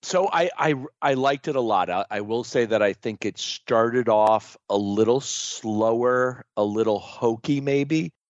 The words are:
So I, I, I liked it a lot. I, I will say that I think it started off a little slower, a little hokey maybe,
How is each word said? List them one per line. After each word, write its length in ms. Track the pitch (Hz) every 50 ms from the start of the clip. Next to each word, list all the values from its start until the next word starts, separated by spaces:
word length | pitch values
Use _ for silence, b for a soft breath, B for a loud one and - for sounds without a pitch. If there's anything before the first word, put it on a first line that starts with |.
| -
So 260 | - - 185 190 196
I, 180 | - 170 170 180 - -
I, 180 | 143 156 147 131 131 - _ -
I 120 | - 143 135
liked 340 | 131 131 139 143 139 - 165
it 60 | 143 131
a 40 |
lot. 280 | 120 113 104 95 90 87
I, 160 | 87 92 101 -
I 120 | 107 101
will 220 | 104 104 113 120 120
say 220 | 120 - 131 120
that 160 | 107 110 107
I 120 | 104 101 95
think 320 | _ - 120 107 - -
it 120 | 104 - -
started 680 | - - - - - - 123 113 113 117 117 127 120 113
off 480 | 110 107 107 107 110 107 - - - - _ -
a 80 | 98 101
little 420 | 104 101 101 104 110 110 120 135
slower, 1300 | 135 - - - - - - - - 110 107 107 110 113 117 117 120 123 127 127 127 127 123 123 - _ -
a 80 | - 104
little 360 | 104 104 110 113 110 104 98
hokey 600 | - - - - 123 117 117 117 - - 143 143
maybe, 520 | 139 139 139 139 143 139 156 156 175 165 _ _ _ _